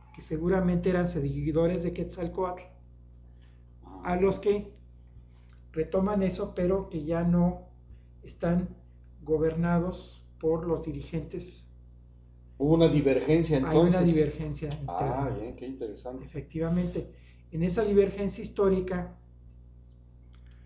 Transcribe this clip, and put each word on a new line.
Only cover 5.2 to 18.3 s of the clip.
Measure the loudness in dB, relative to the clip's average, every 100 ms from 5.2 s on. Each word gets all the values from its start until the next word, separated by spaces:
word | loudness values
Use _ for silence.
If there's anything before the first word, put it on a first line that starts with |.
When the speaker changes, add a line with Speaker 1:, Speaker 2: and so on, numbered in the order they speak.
| -20 -20 -20 -20 -14
Speaker 1:
retoman | -6 -2 0 2 2
eso, | 0 -2 -6 -2
pero | 0 0 -2
que | -6 -2
ya | 0
no | 2 4 4 0 -10 -20 -20 -20 -20 -20
están | -20 -6 0 0 -2 -8 -20 -20 -20 -14
gobernados | -2 0 0 0 2 2 0 -6 -14 -20 -20 -4
por | 0 0 0
los | -4 -4
dirigentes. | -8 -6 -8 -6 -10 -12 -16 -20 -20 -20 -20 -20 -20 -20 -20 -18 -2
Speaker 2:
Hubo | 4 6
una | 6
divergencia, | 6 4 2 4 2 4 2
Speaker 1:
Hay |
Speaker 2:
entonces. | 2 4 4 4
Speaker 1:
una | 4
divergencia | 4 2 -2 -8 -6 -6 -6 -6
Speaker 2:
Ah, | -4 -2 -2 -4
Speaker 1:
interna. | -4
Speaker 2:
bien, | -8 -10
qué | -12
interesante. | -8 -10 -10 -12 -12 -12
Speaker 1:
Efectivamente. | -12 -10 -4 -2 0 -2 -4 -8 -14 -20 -20 -12
En | -2
esa | -2 2
divergencia | 4 6 4 2 -4